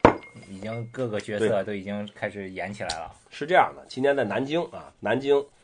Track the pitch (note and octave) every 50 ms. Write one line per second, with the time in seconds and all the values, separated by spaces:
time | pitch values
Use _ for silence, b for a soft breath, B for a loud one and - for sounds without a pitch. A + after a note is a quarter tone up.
0 | - - - - - - - - - - G2 F#2+ G2+ A2 A2+ A#2 A#2 A#2 - B2+
1 | B2+ A#2 G#2+ G#2 - - G#2+ G#2 A2 G#2 F#2+ G2 F#2+ G#2+ G#2 G2 F#2 G2+ G2+ G#2
2 | G#2 G#2 - - A2 G#2 G2 G#2 G2 F#2+ F#2 F#2 F2 F#2+ G#2 - G2 F2 E2 E2
3 | D#2+ F2 - - _ _ - - D3 D3+ F#3 E3+ B2 D#2+ C#2+ C#2 - - - B2+
4 | C3 C#3 C#3+ C#3 A#2+ G2+ G2 A#2 C3+ C#3 D3+ E3+ E3+ - - F2 D2+ C#2+ - _
5 | - G2+ A2+ C3 C3+ C#3 C#3+ C#3+ C#3+ b b b